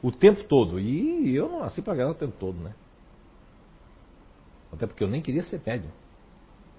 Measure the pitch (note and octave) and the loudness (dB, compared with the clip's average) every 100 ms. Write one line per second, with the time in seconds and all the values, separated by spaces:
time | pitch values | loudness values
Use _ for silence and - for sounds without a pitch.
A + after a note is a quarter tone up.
0 | B2+ - G3 G3+ - C#3 G2+ F2+ G2+ D3 | -4 6 8 8 4 4 4 0 -2 0
1 | D4 E4+ C4+ C3 D4+ F4 - - - D#3+ | 0 0 2 2 0 -4 -6 -6 -6 -2
2 | B2+ D#3+ C#3+ - F#2+ F2 E2 G#2+ - - | -2 -2 -6 -6 -8 -8 -10 -14 -20 -20
3 | - - - - - - - - - - | -20 -20 -20 -20 -20 -20 -20 -20 -20 -20
4 | - - - - - - - D#2+ G#2+ - | -20 -20 -20 -20 -20 -20 -18 -8 -8 -4
5 | G2 C3 D#3 C#3 F3+ F#3 - A#2+ D#2 - | -2 -2 -2 -4 -4 -6 -6 -6 -8 -14
6 | - - - - - - - | -20 -20 -20 -20 -20 -20 -20